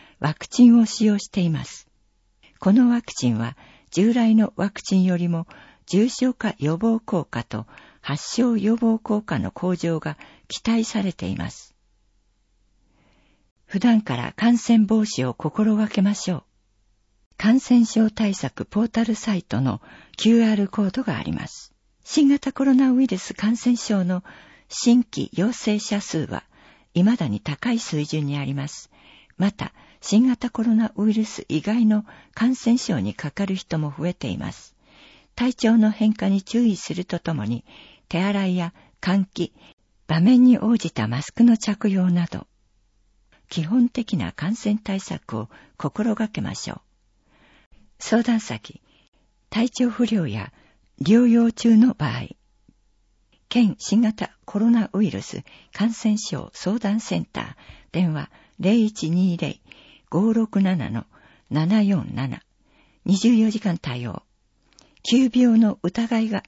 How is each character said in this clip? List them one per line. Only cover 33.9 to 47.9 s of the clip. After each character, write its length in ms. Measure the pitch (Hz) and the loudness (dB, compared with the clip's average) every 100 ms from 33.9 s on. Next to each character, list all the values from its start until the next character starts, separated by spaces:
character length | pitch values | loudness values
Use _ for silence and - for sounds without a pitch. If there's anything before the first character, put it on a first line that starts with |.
| 139 | -6
増 100 | 165 | -6
え 60 | |
て 140 | - 120 | -6 -8
い 100 | - | -8
ま 140 | - | -8
す。 240 | - - _ _ _ - - _ - | -12 -20 _ _ _ -20 -20 _ -4
体 180 | 247 - | -4 0
調 220 | 226 226 | 2 4
の 140 | 214 | 2
変 220 | 214 214 | 2 0
化 160 | 214 190 | 0 0
に 120 | 196 | -2
注 240 | - 226 240 | -2 0 0
意 100 | 185 | 0
す 180 | - | -6
る 120 | 185 - | -8 -6
と 140 | 175 | -6
と 140 | - | -4
も 120 | 160 104 | -4 -4
に、 200 | 120 - - - _ - | -6 -10 -20 -20 _ -6
手 120 | 165 | -2
洗 240 | 196 202 190 | -2 0 -2
い 80 | 180 | -2
や 180 | 170 - _ _ | -4 -10 _ _
換 240 | - 196 190 | 0 0 0
気、 280 | - 175 _ - _ _ _ - | -4 -8 _ -20 _ _ _ -4
場 140 | 160 | 2
面 240 | 185 254 | 6 8
に 160 | 254 240 | 8 6
応 180 | 214 233 | 4 0
じ 140 | 165 | -2
た 160 | - 110 | -4 -4
マ 140 | 123 | -4
ス 100 | - | -4
ク 120 | - | 4
の 140 | 233 226 | 4 4
着 320 | - 202 214 | 0 -2 0
用 220 | 190 180 | 0 2
な 160 | 175 170 | 0 -2
ど、 200 | - - _ _ _ _ _ _ _ _ _ _ | -6 -14 _ _ _ _ _ _ _ _ _ _
基 160 | 180 160 | -8 -2
本 240 | 247 240 | 2 2
的 280 | - 220 165 | 0 -4 -4
な 140 | 85 | -4
感 240 | - 160 226 | -6 -6 -4
染 220 | 208 214 | -2 -4
対 220 | - 196 | -4 -8
策 380 | - 165 - 110 | -6 -12 -8 -10
を 120 | 104 - _ - | -10 -14 _ -10
心 380 | 151 - 220 214 | -8 -4 -2 -2
が 120 | 220 | -4
け 140 | - | -6
ま 120 | 98 | -8
し 180 | - - | -8 -12
ょ 40 | - | -14
う。 60 | - _ _ _ _ _ _ _ _ _ _ | -18 _ _ _ _ _ _ _ _ _ _